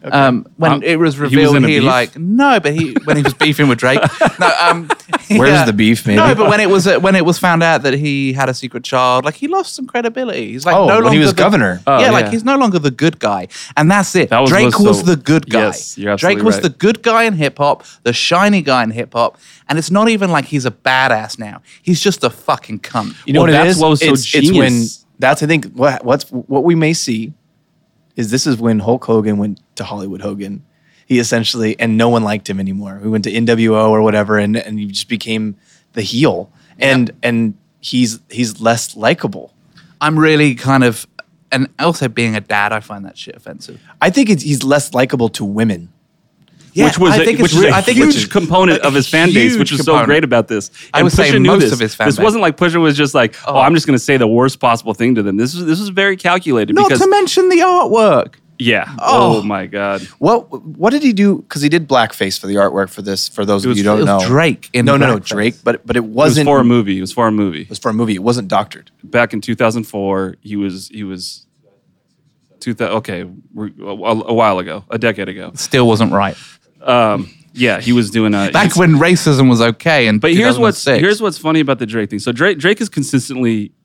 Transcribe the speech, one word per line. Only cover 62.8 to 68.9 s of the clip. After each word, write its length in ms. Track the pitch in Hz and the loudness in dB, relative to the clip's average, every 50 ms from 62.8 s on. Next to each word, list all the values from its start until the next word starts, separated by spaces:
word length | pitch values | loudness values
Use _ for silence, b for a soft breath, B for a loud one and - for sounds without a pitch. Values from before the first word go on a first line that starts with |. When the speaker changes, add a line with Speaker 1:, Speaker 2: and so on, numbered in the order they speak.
| 98 92 | -4 -4
Speaker 1:
for 120 | - - | -6 -12
this, 260 | 95 101 98 95 - | -8 -8 -6 -6 -6
for 160 | - - - 101 | -8 -6 -6 -2
those 220 | 98 104 98 98 | -2 -2 0 0
Speaker 3:
It 20 | |
Speaker 1:
of 20 | 123 | -2
Speaker 3:
was 60 | 123 104 | -2 0
Speaker 1:
you 40 | 98 | 0
who 60 | 104 | 2
don't 180 | 104 107 101 | 2 2 2
Speaker 2:
It 60 | 98 101 | 2 2
was 100 | 98 95 | 0 0
Speaker 1:
know. 40 | 117 | 2
Speaker 2:
Drake 400 | 123 143 165 165 117 - - - | 2 2 2 0 -2 -4 -10 -6
in 140 | - 123 117 | -2 0 2
Speaker 1:
No, 100 | 135 139 | 2 2
no, 120 | 139 139 | 2 2
no, 100 | 135 117 | 2 0
Speaker 2:
blackface. 80 | 104 92 | -2 -4
Speaker 1:
Drake, 300 | - 107 104 104 120 117 _ _ | -6 -6 -2 -2 -4 -4 _ _
but, 200 | 120 117 - _ | -4 -4 -4 _
but 120 | 113 113 | -4 -4
it 20 | 120 | -4
Speaker 3:
It 60 | 117 | -4
was 240 | 110 110 120 147 135 | -4 0 0 2 2
Speaker 1:
wasn't 140 | 117 151 147 | 4 2 2
Speaker 3:
for 120 | 147 143 139 | 4 4 4
a 20 | 127 | 4
movie. 360 | 120 120 120 107 98 95 95 | 4 4 2 2 0 -4 -4
It 20 | |
was 100 | 92 95 | -6 -8
for 160 | - - 117 | -4 -2 0
a 40 | 113 107 | 0 0
movie. 300 | 107 104 95 82 76 - | 0 -2 -2 -4 -8 -12
Speaker 1:
It 60 | - | -14
was 100 | 104 - | -16 -6
for 100 | - 123 | -6 -4
a 40 | 107 | -2
movie. 200 | 110 117 110 104 | -2 -2 -2 -2
It 80 | 92 95 | -2 0
wasn't 240 | 120 120 120 104 | -2 -2 -2 -2
doctored. 440 | 92 107 98 104 - - - _ _ | -2 -2 -2 -2 -4 -10 -20 _ _